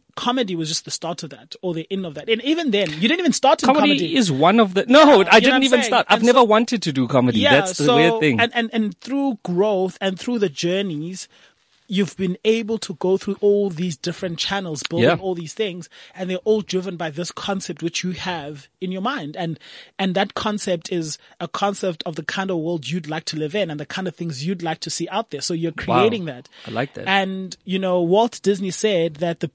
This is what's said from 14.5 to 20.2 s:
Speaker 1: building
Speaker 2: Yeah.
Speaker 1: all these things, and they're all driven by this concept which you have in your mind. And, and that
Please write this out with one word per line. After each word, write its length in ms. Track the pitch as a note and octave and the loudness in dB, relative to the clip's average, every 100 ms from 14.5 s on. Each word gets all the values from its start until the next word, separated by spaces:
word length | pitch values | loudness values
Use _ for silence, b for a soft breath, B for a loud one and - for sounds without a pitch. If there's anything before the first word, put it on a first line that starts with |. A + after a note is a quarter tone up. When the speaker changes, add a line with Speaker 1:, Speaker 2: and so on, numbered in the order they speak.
| G3 F3+ D3 - | -4 -6 -8 -4
Speaker 1:
building 180 | D#3+ B2 | 2 2
Speaker 2:
Yeah. 60 | F3 | 2
Speaker 1:
all 120 | F#3+ | -2
these 200 | F3 D#3 | -6 -8
things, 340 | - G#3+ F3 D#3 B B | -6 -6 -6 -14 B B
and 140 | - F#3 | -10 -6
they're 80 | F#3 | -4
all 160 | A3 G#3+ | 0 0
driven 380 | F3+ F#3 F#3 E3+ | 0 -4 -4 -8
by 100 | E3 | -8
this 240 | D3 F3 | -6 -10
concept 500 | - - G3 - D#3 | -8 -6 -6 -6 -6
which 220 | E3 - | -6 -4
you 60 | F3+ | -6
have 580 | F3 F#3 E3+ D3 C#3+ - - | -6 -6 -8 -8 -14 -18 -12
in 140 | F#3 | -8
your 80 | F#3 | -4
mind. 380 | A3 C#4 D3+ F3+ | -4 -6 -8 -6
And, 200 | E3+ D#3 B B B - | -6 -6 B B B -6
and 160 | F#3+ | -2
that 200 | F3 | 0